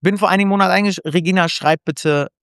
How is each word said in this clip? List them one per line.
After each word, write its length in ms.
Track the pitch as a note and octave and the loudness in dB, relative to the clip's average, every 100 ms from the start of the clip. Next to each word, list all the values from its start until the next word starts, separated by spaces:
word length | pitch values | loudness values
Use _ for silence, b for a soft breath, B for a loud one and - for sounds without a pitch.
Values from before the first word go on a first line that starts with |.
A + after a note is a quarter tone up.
bin 160 | E3+ G3+ | -2 0
vor 120 | G3 | 2
einigen 200 | F#3+ G3 | 2 2
Monaten 220 | G3 F#3+ | 2 2
eingesch-, 300 | F#3+ G#3 F#3 D#3 | 2 0 -4 -2
Regina, 420 | E3 E3 F#3 E3 | -2 0 0 0
schreibt 380 | - D#3 D#3+ - | 0 0 0 -2
bitte, 440 | C#3+ D#3+ D3 C#3+ _ | -4 -2 -2 -2 _